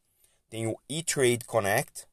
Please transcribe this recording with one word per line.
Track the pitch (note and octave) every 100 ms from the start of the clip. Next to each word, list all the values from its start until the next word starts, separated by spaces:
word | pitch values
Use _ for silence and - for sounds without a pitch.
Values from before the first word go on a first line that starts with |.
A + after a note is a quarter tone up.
| _ _ _ _ _
tem | A2 A2+
o | A2+ -
E-Trade | D3+ E3 D3 B2 A#2+
Connect | - A#2 G2 A2+ - - -